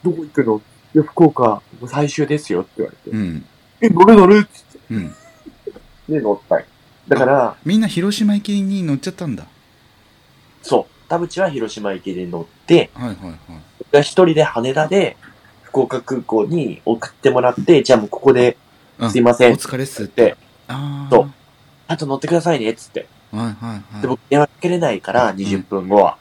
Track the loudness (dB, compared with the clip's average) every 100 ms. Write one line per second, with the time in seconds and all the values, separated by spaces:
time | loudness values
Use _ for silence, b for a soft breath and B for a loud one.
0 | -2 -4 -4 -2 0 -2 _ _ _ -2
1 | -2 4 2 4 0 0 _ -18 -10 -4
2 | -4 -2 -4 -4 -4 -6 -6 -8 -10 _
3 | -12 -8 -6 -8 -14 _ _ _ 0 6
4 | 8 8 8 6 2 -8 _ -20 _ -10
5 | -10 -16 -20 _ -20 _ -20 -20 _ _
6 | -6 -4 -2 -4 _ -4 -4 _ _ _
7 | -2 2 4 2 0 -4 -2 0 0 -2
8 | -4 -2 0 -2 -2 -4 -4 -4 -4 -4
9 | -6 -10 -10 -10 -14 _ _ _ _ _
10 | _ _ _ _ _ _ -2 -2 -2 _
11 | _ -6 -6 -4 -4 -4 -8 -8 -8 -8
12 | -10 -10 -10 -10 -12 _ 2 2 2 -10
13 | -12 -12 -16 -18 -20 -20 -20 _ 0 2
14 | 2 2 2 2 0 -2 -4 -4 -2 0
15 | -2 -6 -20 _ _ _ _ -2 -2 -4
16 | -8 -10 -4 -2 0 -2 -4 -6 -4 -4
17 | -6 _ 0 2 0 -2 4 4 6 2
18 | 2 0 2 4 2 0 _ _ _ _
19 | -4 2 2 6 4 4 -4 -10 -10 -10
20 | -10 2 2 0 _ _ _ -10 -10 -10
21 | 2 2 2 -8 _ _ _ _ _ -8
22 | -6 -6 -2 -2 0 -2 -2 -6 -10 -14
23 | -14 _ _ -8 -8 -8 -12 -14 -16 -10
24 | -6 -6 _ 0 0 _ -4 -2 -2 -4
25 | -4 0 0 -2 -6 -6 -6 -8 0 2
26 | 2 0